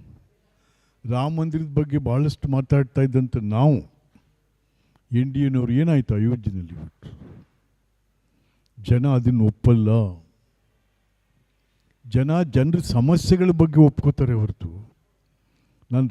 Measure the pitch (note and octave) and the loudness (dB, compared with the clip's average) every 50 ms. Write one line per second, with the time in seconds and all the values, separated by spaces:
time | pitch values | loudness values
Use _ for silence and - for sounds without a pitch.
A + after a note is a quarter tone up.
0 | - - - - _ _ _ _ _ _ _ _ _ _ _ _ _ _ _ _ | -20 -20 -20 -20 _ _ _ _ _ _ _ _ _ _ _ _ _ _ _ _
1 | - A2+ A#2+ B2 C3+ D3+ E3 D#3+ D#3+ E3 D3+ D#3+ D#3+ D3+ C#3 D3 D3+ D3 C3+ - | -8 -6 -4 -2 -2 -2 -2 -4 -4 -4 -4 -6 -6 -2 -2 -2 -2 0 -2 -4
2 | C3+ A#2+ A#2 C3 D3+ D3+ - - - C#3+ C3+ C3+ C3 - C#3+ C#3 C#3 B2+ - C3+ | -2 0 0 0 0 -2 -4 -6 -6 -2 -2 -2 0 0 0 0 0 0 0 0
3 | C3+ C3+ B2 C3+ B2+ A#2+ - B2+ G#2+ G#2 G#2+ A#2 C3+ D#3 D3 G2+ - - _ _ | 0 0 0 0 -2 0 -2 -4 -4 -2 0 2 2 4 2 2 -2 -8 _ _
4 | _ _ _ _ _ _ _ _ _ _ _ _ _ _ _ _ _ _ _ _ | _ _ _ _ _ _ _ _ _ _ _ _ _ _ _ _ _ _ _ _
5 | _ _ A#2+ A#2+ B2+ C#3 C3 C#3 C#3+ C#3 C3+ B2+ B2 A#2 A#2+ C3+ D#3+ E3+ D#3+ C#3 | _ _ -2 -2 -2 -2 -2 -2 -2 0 0 0 0 0 0 0 2 2 2 0
6 | B2 - A#2 G#2 G#2+ A#2 B2 A#2+ G#2+ G#2 F#2+ F#2+ F2 E2 F2 D#2+ D#2 E2 - _ | 0 0 -2 0 0 0 0 -2 -4 -6 -6 -6 -10 -10 -14 -16 -16 -18 -20 _
7 | - - - - - - - - - _ _ _ _ _ _ _ _ _ _ _ | -20 -20 -20 -20 -20 -20 -20 -20 -20 _ _ _ _ _ _ _ _ _ _ _
8 | _ _ _ _ _ _ _ _ _ _ _ _ _ _ _ - G2+ - A#2 A#2+ | _ _ _ _ _ _ _ _ _ _ _ _ _ _ _ -18 -2 -2 0 0
9 | B2+ C#3+ C3+ B2 A#2 B2 B2 A#2 A2 G#2 - - - B2 A#2+ A2+ G#2+ G#2+ A2 A#2 | 0 0 -2 0 0 0 0 0 0 0 -2 0 2 2 2 4 2 2 0 0
10 | G#2+ F#2+ F2 E2 D#2+ _ _ _ _ _ _ _ _ _ _ _ _ _ _ _ | 0 -2 -6 -12 -18 _ _ _ _ _ _ _ _ _ _ _ _ _ _ _
11 | _ _ _ _ _ _ _ _ _ _ _ _ _ _ _ _ _ _ _ _ | _ _ _ _ _ _ _ _ _ _ _ _ _ _ _ _ _ _ _ _
12 | _ B2 G#2+ B2+ C3+ D3 D#3+ F3 F3+ C#3+ A2+ C3+ C3 D#3+ E3 F3 D#3 - G3 A#2+ | _ -4 -2 -2 0 0 0 -2 -2 0 0 0 0 2 0 -2 -2 0 0 2
13 | B2 C#3 F3 E3+ - - F#3 F3+ F#3 F#3 E3+ D#3+ E3 D#3+ D3+ D#3 D#3 D3 - - | 4 4 2 2 4 2 2 2 4 0 2 2 2 4 6 6 6 6 4 2
14 | - C#3+ C#3 - C3+ A#2+ A#2+ A2 G#2+ G#2 - - - E2+ E2 G2 G#2+ - _ _ | 0 -2 0 0 0 0 0 0 -2 -2 -4 -8 -12 -14 -14 -16 -18 -20 _ _
15 | _ _ _ _ _ _ _ _ _ _ _ _ _ _ _ _ _ _ B2 C3 | _ _ _ _ _ _ _ _ _ _ _ _ _ _ _ _ _ _ -2 -2
16 | C3 A#2 | 0 2